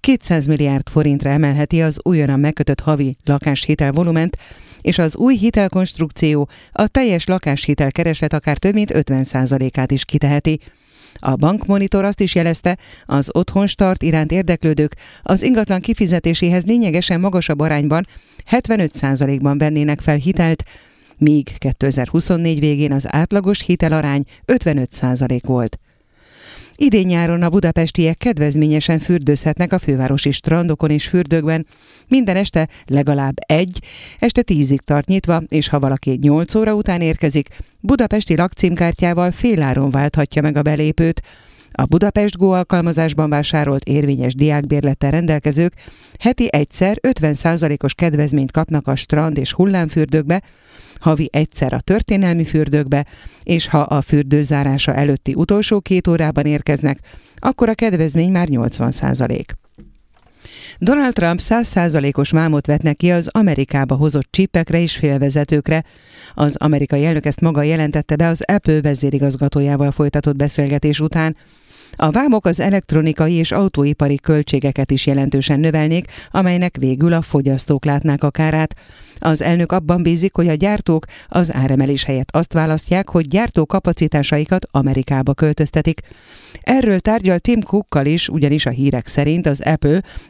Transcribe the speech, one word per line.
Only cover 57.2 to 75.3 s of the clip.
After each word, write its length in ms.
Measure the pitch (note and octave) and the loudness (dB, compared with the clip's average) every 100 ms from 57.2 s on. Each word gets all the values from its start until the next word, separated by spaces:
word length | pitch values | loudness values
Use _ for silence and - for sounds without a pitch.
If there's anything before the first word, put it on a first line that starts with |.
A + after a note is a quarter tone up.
| _ - | _ -6
akkor 320 | - C4+ A#3 | -4 0 0
a 60 | |
kedvezmény 560 | A3 A3+ F3+ D#3+ D3 F3 | 0 0 0 0 2 2
már 180 | F#3 F3 | 2 0
nyolcvan 420 | C3 A#2+ - A#2+ | 0 -2 -2 -4
százalék. 680 | B2 C3+ B2+ B2 B2 - - _ _ - _ _ _ _ _ - - - - | -2 -2 -2 -2 -4 -8 -14 _ _ -20 _ _ _ _ _ -20 -20 -20 -4
Donald 340 | F3+ C#4+ C4 | 0 2 2
Trump 280 | A#3 E3+ F3 | 0 0 0
száz 260 | - A#3 A3+ | 0 0 0
százalékos 640 | - F3 D#3 C#3 C#3 C#3+ | 0 2 0 0 0 0
vámot 360 | D#3 D#3+ D3+ C#3+ | 2 2 0 0
vet 160 | D3 | 0
neki 300 | D#3+ C#3+ F3 | 0 0 0
az 160 | F3 E3 | 0 0
Amerikába 640 | A3 G#3 C#3 C#3 C#3+ C3+ | 2 2 2 0 0 0
hozott 340 | C3 D3+ D3 C3 | 2 2 0 -2
csipekre 500 | - F#3+ F3 E3 E3+ | 0 0 0 0 0
és 160 | E3+ - | 0 0
félvezetőkre. 880 | D3+ C#3 C#3 C#3 C#3+ D3+ C#3+ D#3 D#3+ _ _ - - | 0 2 0 0 0 0 0 -2 -2 _ _ -20 -20
Az 220 | - D3 D3 | -2 0 2
amerikai 480 | D3+ D3 C#3 C#3+ | 0 0 0 0
elnök 220 | D3+ D#3 D3 | 0 0 -2
ezt 140 | C3+ | 0
maga 220 | E3 D3 | 0 2
jelentette 540 | D3 D#3+ D3+ D3+ D3 D3 | 0 0 0 -2 -2 0
be 100 | E3+ | 0
az 160 | E3 | 0
Apple 360 | - G3+ - D#3 | 0 0 2 2
vezérigazgatójával 1120 | D3+ C3+ C#3+ C#3 C#3 C3 C#3 D3 C#3+ C#3+ C#3+ | 2 0 0 0 0 0 0 0 0 0 0
folytatott 460 | - C#3+ D3 D3 C#3 | 0 0 0 -2 0
beszélgetés 640 | C#3+ - C#3+ C#3+ D3+ D3 | -2 0 0 0 0 0
után. 360 | D#3 E3+ D#3+ D#3 _ _ _ - - - | -2 0 -2 -4 _ _ _ -20 -20 -2
A 120 | D#3 | 0
vámok 360 | G3+ C#4+ A3 F#3+ | 2 2 2 2
az 140 | D#3+ | 0
elektronikai 720 | D#3 G3 - D#3 D#3 D3+ D#3+ | 0 0 0 0 0 0 0
és 200 | E3+ D#3+ | 2 0
autóipari 640 | - G3 - C#3+ D3 C#3+ C#3 | 0 0 2 0 2 0 0
költségeket 760 | - D#3 D3 C#3 C#3 C3+ C3+ | 2 0 2 0 -2 -2 -2
is 160 | C3+ - | 0 0
jelentősen 540 | C#3 C#3 | 0 0